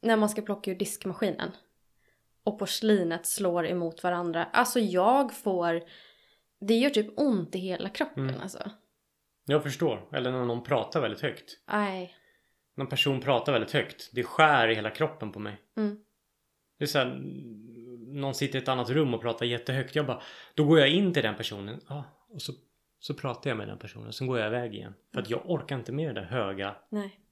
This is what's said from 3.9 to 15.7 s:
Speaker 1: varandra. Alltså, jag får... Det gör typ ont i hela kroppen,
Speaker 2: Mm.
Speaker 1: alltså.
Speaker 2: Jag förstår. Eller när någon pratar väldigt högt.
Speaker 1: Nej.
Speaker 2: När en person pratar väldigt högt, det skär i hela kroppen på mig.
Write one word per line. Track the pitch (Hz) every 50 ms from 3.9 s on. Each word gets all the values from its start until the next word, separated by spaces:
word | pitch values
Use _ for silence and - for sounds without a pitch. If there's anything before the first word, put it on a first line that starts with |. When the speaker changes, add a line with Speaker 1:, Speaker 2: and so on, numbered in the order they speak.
| 165 -
Speaker 1:
varandra. | - 180 180 175 175 170 160 170 170
Alltså, | - - - 247 254 - 247
jag | 226 190 180 180 185 220 254 277 277 233 -
får... | - - 214 190 180 170 170 170 170 170 - - - - - _ _ _ _ _ _ _ _ _ _
Det | 202 196 226
gör | 226 254 285
typ | 285 220 214 214 -
ont | - 294 285 233 196 165 - -
i | 190
hela | 180 190 180 - - 196
kroppen, | 208 - - - - - 135 135
Speaker 2:
Mm. | - -
Speaker 1:
alltså. | - 190 - - - 202 - _ _ _ _ _ _ _ _ _ _ _ _ _ _
Speaker 2:
Jag | - 143 151
förstår. | 147 143 131 - 175 151 117 101 - -
Eller | - 135 123 127
när | 127 127 123
någon | 120 120 120
pratar | 123 - 147 120 107 - - 165
väldigt | 135 107 107 -
högt. | - 139 104 - - - - _ _ -
Speaker 1:
Nej. | - 208 208 202 190 185 180 180 - _ _ _ _ _ _ _ _ _ _ _ _
Speaker 2:
När | - 139
en | 131
person | 143 131 - 143 135 127
pratar | 107 135 135 117 110 -
väldigt | 139 113 110 -
högt, | - 143 107 - - - - -
det | - 123
skär | 117 - - - 156 156 147 131 113 113
i | 113
hela | 107 104 110
kroppen | 107 - 156 147 156 - - 107
på | - 104
mig. | 104 107 101 - _ _